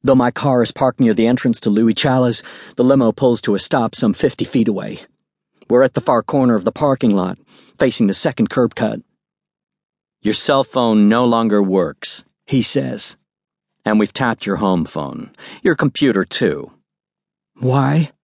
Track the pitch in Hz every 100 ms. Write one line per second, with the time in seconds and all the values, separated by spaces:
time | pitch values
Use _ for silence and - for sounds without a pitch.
0 | 139 131 123 - 143 127 113 - 131 -
1 | 120 107 113 127 127 113 110 104 113 107
2 | 143 131 127 113 - - - - 123 135
3 | 117 - 131 117 - 101 - 143 113 -
4 | 113 98 143 - - 123 113 95 101 -
5 | - _ _ _ _ _ _ 123 131 -
6 | - 120 107 143 127 110 92 - 147 135
7 | 123 98 92 - _ _ _ _ 135 -
8 | 107 98 160 - 110 - 117 - 110 110
9 | _ _ _ _ _ _ _ _ _ _
10 | _ _ 104 104 - 135 131 135 117 110
11 | 104 117 123 117 113 104 98 95 80 69
12 | - - _ _ - 135 107 143 131 123
13 | - - _ _ _ _ _ _ - 107
14 | 104 - 127 110 - 90 101 90 78 -
15 | 71 - - _ - - 190 165 147 -
16 | 143 98 92 - 110 71 60 _ _ _
17 | _ _ _ _ _ _ 127 135 135 156
18 | 151 _